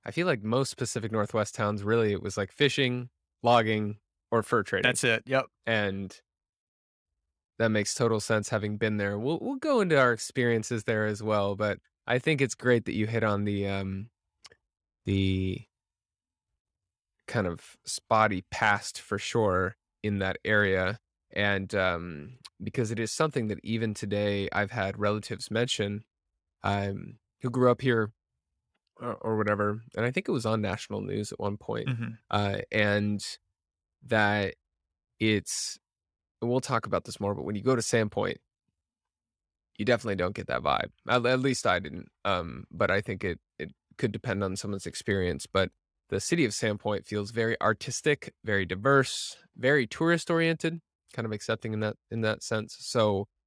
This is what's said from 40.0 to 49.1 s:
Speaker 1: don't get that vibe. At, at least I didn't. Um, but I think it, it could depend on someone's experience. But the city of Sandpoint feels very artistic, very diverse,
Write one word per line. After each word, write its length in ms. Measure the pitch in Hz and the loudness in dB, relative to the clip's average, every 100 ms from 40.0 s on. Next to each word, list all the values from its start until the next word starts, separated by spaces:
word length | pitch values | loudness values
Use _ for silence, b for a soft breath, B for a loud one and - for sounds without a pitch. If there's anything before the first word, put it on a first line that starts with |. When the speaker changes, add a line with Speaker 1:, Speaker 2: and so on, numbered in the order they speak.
| 117 98 | 2 0
Speaker 1:
don't 180 | 90 | -2
get 140 | 104 - | -2 -4
that 140 | 62 | -2
vibe. 280 | 73 62 - _ - | 2 0 -2 _ 0
At, 160 | 123 | 2
at 160 | 120 131 | 2 2
least 260 | 135 123 110 | 0 0 0
I 120 | 90 | 0
didn't. 300 | 78 87 - _ | -2 -12 -14 _
Um, 400 | 101 90 85 60 - | -2 -2 -2 -10 -14
but 200 | 85 95 | -2 0
I 100 | 98 | 2
think 240 | 104 98 | -2 -4
it, 140 | 98 85 _ - | -4 -6 _ -12
it 120 | - - _ - | -12 -12 _ -4
could 160 | 113 | -4
depend 300 | 101 127 101 | -2 -4 -2
on 140 | 98 95 | -2 -4
someone's 300 | 104 98 85 | -6 -8 -8
experience. 600 | - - 98 90 69 - | -8 -2 0 0 -2 -2
But 240 | 95 92 _ _ _ _ | 0 0 _ _ _ _
the 100 | - | -4
city 240 | - 170 | 0 2
of 60 | 123 | 2
Sandpoint 560 | - 110 104 104 104 - | 0 -2 -2 -2 -4 -4
feels 240 | 104 104 | -4 -4
very 280 | 117 113 - | -2 -2 2
artistic, 760 | 104 107 - - 156 147 - _ | 0 0 -4 -2 0 0 -4 _
very 220 | 110 101 92 | -2 0 0
diverse, 680 | 95 123 139 127 | 0 4 6 4